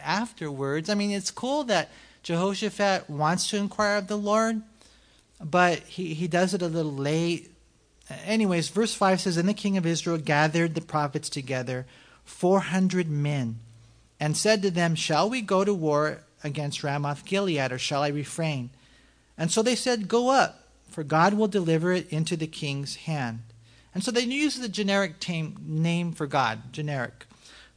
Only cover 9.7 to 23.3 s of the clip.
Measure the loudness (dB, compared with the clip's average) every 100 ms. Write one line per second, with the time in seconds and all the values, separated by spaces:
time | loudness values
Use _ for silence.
9.7 | 0 0 0 0 -2 2 4 4 4 0
10.7 | -2 -4 -2 -2 -4 -8 -8 -4 -4 -4
11.7 | -6 -8 -16 -20 -20 -20 -2 4 4 4
12.7 | 2 2 2 0 0 0 0 -2 -6 -12
13.7 | -20 -20 _ _ -6 -2 0 2 4 2
14.7 | 2 2 0 0 2 2 0 0 2 2
15.7 | 0 2 2 0 -4 -14 _ -8 -4 -4
16.7 | -4 -4 -2 -4 -6 -4 -2 0 0 0
17.7 | -2 -2 0 0 -2 -6 -4 -4 -2 -6
18.7 | -12 _ -20 _ _ _ -6 -2 2 2
19.7 | 2 0 -2 0 0 4 4 4 0 _
20.7 | _ _ -10 0 4 6 4 2 2 2
21.7 | 2 2 0 -2 -2 -2 -2 -6 -6 -6
22.7 | -4 -6 -8 -6 -4 -4